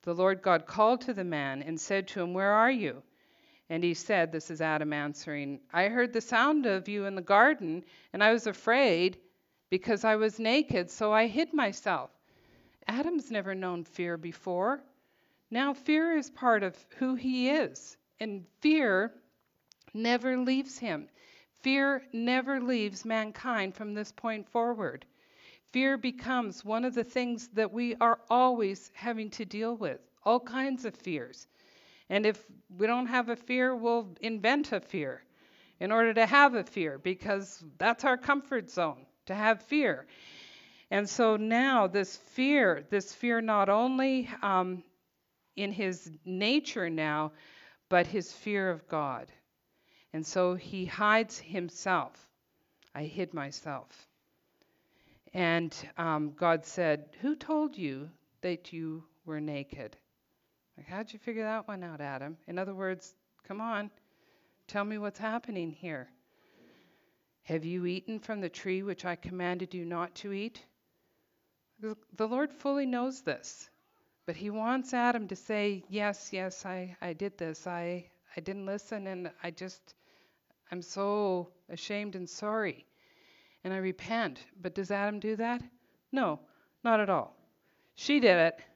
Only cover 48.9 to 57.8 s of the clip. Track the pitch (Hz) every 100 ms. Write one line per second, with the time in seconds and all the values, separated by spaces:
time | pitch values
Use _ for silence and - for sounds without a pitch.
48.9 | 160 143 123 131 - _ _ _ _ _
49.9 | _ _ 156 156 190 180 180 - 190 180
50.9 | - 208 214 220 - - 185 175 - -
51.9 | 180 131 - _ _ _ _ _ _ _
52.9 | - 156 170 175 170 139 143 160 139 117
53.9 | - - _ _ _ _ _ _ _ _
54.9 | _ _ _ _ 185 175 165 165 - -
55.9 | - 165 156 151 147 175 165 160 - 170
56.9 | 147 151 - 262 302 - 311 302 240